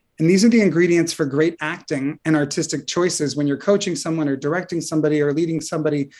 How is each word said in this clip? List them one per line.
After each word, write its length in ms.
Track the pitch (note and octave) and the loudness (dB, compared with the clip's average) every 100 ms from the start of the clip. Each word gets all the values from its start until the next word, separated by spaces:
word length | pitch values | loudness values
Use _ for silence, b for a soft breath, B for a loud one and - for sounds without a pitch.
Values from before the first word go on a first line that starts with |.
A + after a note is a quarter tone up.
| _ - | _ 0
And 100 | D#3+ | 4
these 140 | F#3+ | 6
are 40 | A#3 | 6
the 120 | A#3 | 6
ingredients 520 | G3 D#3 F3+ E3+ E3 | 4 4 4 4 2
for 120 | - D3 | -2 -2
great 300 | C3+ E3 E3 | 0 0 -2
acting 600 | D#3 F3+ - C#3 C#3 D3+ | -8 -8 -6 -4 -4 -4
and 120 | D#3+ D#3 | 0 0
artistic 500 | C#3+ F3 D3+ D3+ - | 0 -2 -4 -6 -6
choices 480 | F3 F3+ - D3 | -2 -2 -2 -4
when 140 | C#3+ C#3+ | -2 -2
you're 80 | C3+ | -2
coaching 400 | - G3+ G3+ D3 | 0 0 0 -6
someone 320 | E3+ D#3+ D3 | -4 -2 -2
or 80 | C#3 | -2
directing 440 | C#3+ F3 F3+ E3+ | -2 -4 -4 -6
somebody 400 | - D#3 D3+ D3+ | -4 0 0 2
or 120 | D3 | 0
leading 280 | C#3+ E3+ D#3+ | 0 -2 -4
somebody 480 | D#3 E3 D3+ D3 C#3 B | -4 -4 -2 -2 -4 B